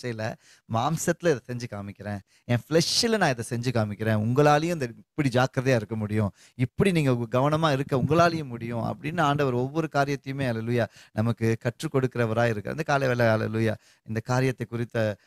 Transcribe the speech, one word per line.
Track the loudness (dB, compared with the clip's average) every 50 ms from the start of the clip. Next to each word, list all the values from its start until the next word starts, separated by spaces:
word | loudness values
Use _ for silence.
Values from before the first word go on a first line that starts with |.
செய்யல, | -6 -8 -6 -4 -6 -6 -6 -10 _ -20 -20 _ _ -4
மாம்சத்துல | -2 0 0 0 -2 -2 -2 -2 -2 0 2 0 0
இதை | 0 -2
செஞ்சு | -8 -10 -8 -8 -8
காமிக்கிறேன், | -10 -10 -10 -10 -12 -10 -8 -8 -8 -8 -10 _ _ _ _
என் | -2 -2 -2 0 0
ஃப்ளெஷ்ல | 2 2 2 2 0 0 2 2 2
நான் | 2 2 0 0
இதை | -2 -4 -6
செஞ்சு | -6 -4 -2 0 0
காமிக்கிறேன், | 0 0 0 -2 -2 0 0 0
உங்களாலையும் | 2 0 2 4 4 6 6 6 4
இந்த | 2 0 -2 -4 -6
இப்படி | -6 -8 -12 -20 _ _ -2 0 2
ஜாக்கிரதையா | 2 2 2 2 0 0 2 2 2
இருக்க | 2 0 -2 -4
முடியும், | -4 -4 -2 0 0 0 -2 -4 _ -18 -14 _
இப்படி | -4 -4 -2 _ 2 2 2
நீங்க | 2 2 2 2
கவனமா | 2 0 0 0 0 2 2 2 2 2 2 2
இருக்க | 2 0 0 0 0
உங்களாலையும் | 0 2 2 4 4 4 4 2 -2 -6
முடியும்" | -8 -10 -10 -8 -6 -6 -4
அப்படின்னு | -4 -4 -6 -6 -8 -6 -2 2
ஆண்டவர் | 2 2 2 2 2 2
ஒவ்வொரு | 2 0 0 -2 -2 -2 -2 0
காரியத்தையுமே, | 0 0 0 0 -2 -4 -6 -8 -6 -4 -2 -2
அல்லேலூயா, | -2 -2 -2 -2 0 0 0 -2 -6 -12 -20 -6
நமக்கு | -2 0 0 0 0 0 0 0 0 0
கற்றுக் | -2 -4 -4 -4 -4 -2 0
கொடுக்கிறவரா | 0 0 0 0 0 -2 0 0 0 0 0
இருக்கு. | 0 -4 -6 -6
அந்த | -6 -6
காலை | -2 -2 0 0 0 0
வேளை, | 2 2 4
அல்லேலூயா, | 4 4 2 0 -2 -2 0 0 -2 -2 -4 _ _ _ _
இந்த | _ -8 -6 -6
காரியத்தை | -2 -2 0 0 0 0 -2 -4 -8
குறித்த | -8 -8 -8 -6 -4 -2 -2 -2 -2 -2 -6 _